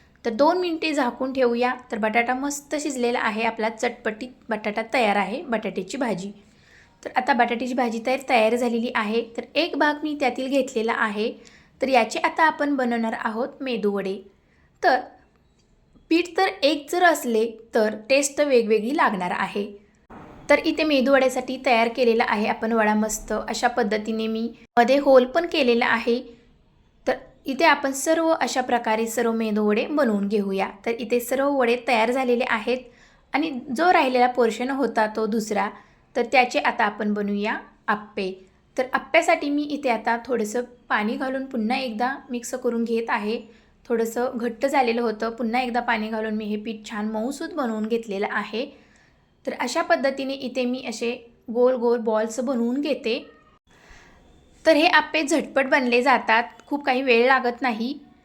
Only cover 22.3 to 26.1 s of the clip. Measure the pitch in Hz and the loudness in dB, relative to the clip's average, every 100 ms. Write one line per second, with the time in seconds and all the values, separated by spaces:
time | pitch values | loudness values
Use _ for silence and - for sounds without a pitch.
22.3 | 208 220 233 226 226 214 214 214 - - | 0 0 -2 0 2 2 2 0 -4 -6
23.3 | 214 - 226 240 240 220 214 214 220 220 | -6 -4 -2 0 0 0 -2 -4 -4 -4
24.3 | 220 233 - - - 233 277 285 262 254 | -4 -6 -10 -4 2 4 4 8 6 6
25.3 | 339 339 330 247 233 247 226 233 | 0 0 0 2 2 2 0 0